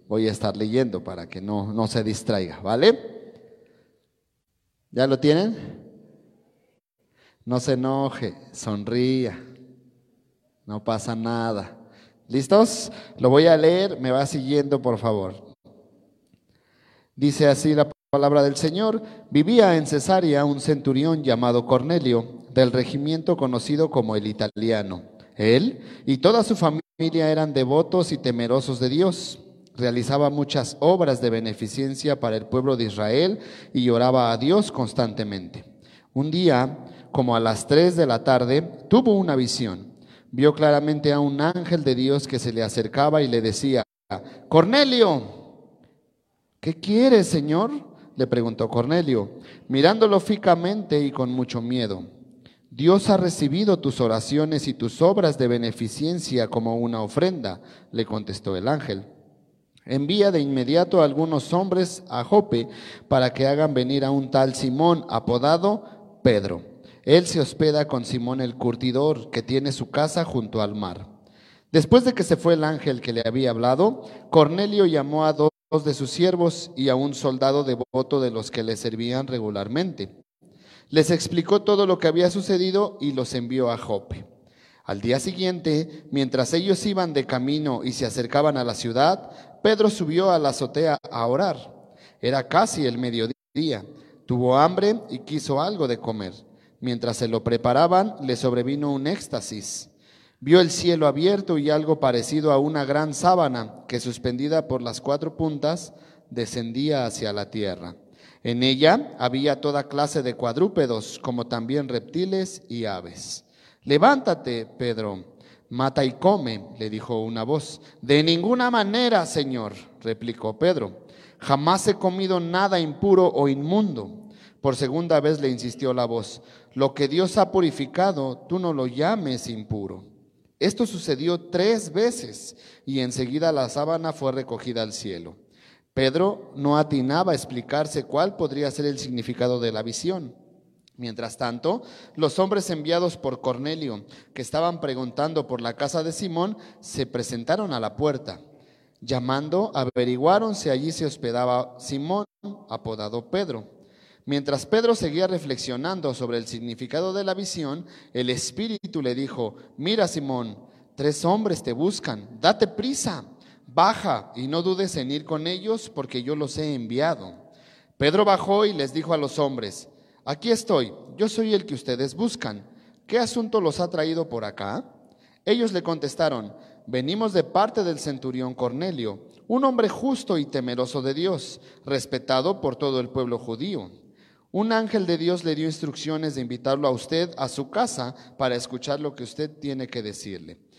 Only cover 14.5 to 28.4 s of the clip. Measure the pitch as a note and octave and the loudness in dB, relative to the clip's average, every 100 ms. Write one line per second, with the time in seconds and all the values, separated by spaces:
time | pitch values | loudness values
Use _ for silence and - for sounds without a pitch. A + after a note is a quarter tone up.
14.5 | D3 C#3 C3+ B2 G#2+ A2+ G#2+ F#2 G2 - | 0 2 0 0 0 0 0 -2 -8 -18
15.5 | - - - _ _ _ _ _ _ _ | -20 -20 -20 _ _ _ _ _ _ _
16.5 | _ _ _ _ _ _ - C#3+ C#3 D3 | _ _ _ _ _ _ 0 2 4 4
17.5 | C3+ D3+ D3+ D3 - _ C#3+ C#3+ D3 C#3 | 6 4 4 2 -2 _ 2 4 6 4
18.5 | C#3 D#3 F3+ A3 A3 - - - C#3+ D#3+ | 2 -2 0 0 0 -6 -18 0 2 6
19.5 | A#3+ F#3+ E3 D3 D3 D3 F#3+ E3+ C#3+ D3 | 8 8 6 2 0 4 4 4 4 2
20.5 | C#3 D#3 C#3+ C#3 C3 D#3+ D#3+ C3 A#2 B2 | 0 0 0 2 2 2 2 2 2 4
21.5 | A#2+ A#2+ B2+ C#3 E3+ C3 A#2 A#2 - - | 2 4 2 2 0 2 2 0 -10 0
22.5 | C3 B2 B2+ B2 C#3 D3 D#3+ D#3 E3 C3 | 4 4 4 0 -2 -2 -2 0 0 0
23.5 | A#2+ C3 D3 D#3 C3+ A2 G#2+ G#2+ G#2 G#2+ | -2 0 0 2 2 0 0 -2 -4 -4
24.5 | G#2 A2+ G#2+ G2 F2+ - - - - G#2+ | -2 0 0 -2 -8 -14 -20 -14 0 6
25.5 | B2+ A#3 - - - - C3 E3+ A#3 G#3+ | 6 4 -2 -10 -6 -2 4 6 6 4
26.5 | A3 D#3+ D#3 - - D#3+ E3 D#3 D#3 D#3 | 2 2 0 -4 -4 -2 2 2 2 2
27.5 | C3+ B2+ D3 D#3+ F3+ E3+ D3+ B2+ A#2+ | 2 2 2 2 2 0 -2 -2 0